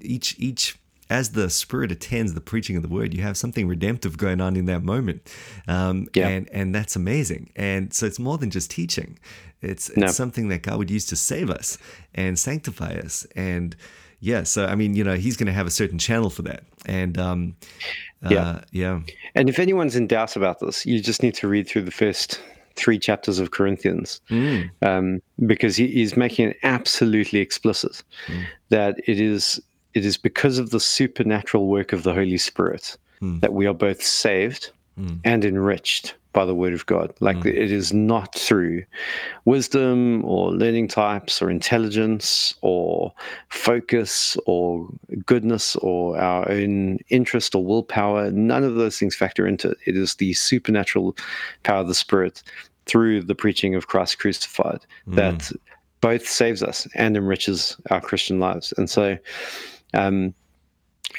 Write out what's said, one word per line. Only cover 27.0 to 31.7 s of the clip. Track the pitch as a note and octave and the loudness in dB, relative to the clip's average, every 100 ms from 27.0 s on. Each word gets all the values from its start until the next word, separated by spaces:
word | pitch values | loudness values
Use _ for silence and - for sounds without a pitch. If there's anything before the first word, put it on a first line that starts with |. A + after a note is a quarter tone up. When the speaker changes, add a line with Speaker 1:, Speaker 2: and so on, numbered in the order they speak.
| A2+ G#2+ G2 G#2 | 4 4 2 2
Speaker 2:
explicit | G2 - A2 G2+ - - - - - | 0 0 0 0 -2 -8 -18 -16 -8
Speaker 1:
Mm. | F2 F2+ - - | -8 -8 -10 0
Speaker 2:
that | G#2+ G2+ - - | 2 4 0 0
it | G#2 | 2
is, | G#2+ G2+ - - - _ _ | 4 2 0 -2 -8 _ _
it | - | 0
is | G2+ - | 0 2
because | - - C#3+ B2+ | 0 2 2 2
of | A2+ | 0
the | A2+ | 0
supernatural | - - C3 - A2 G#2+ - A2 | 0 2 0 2 0 0 2 2
work | G2 | 4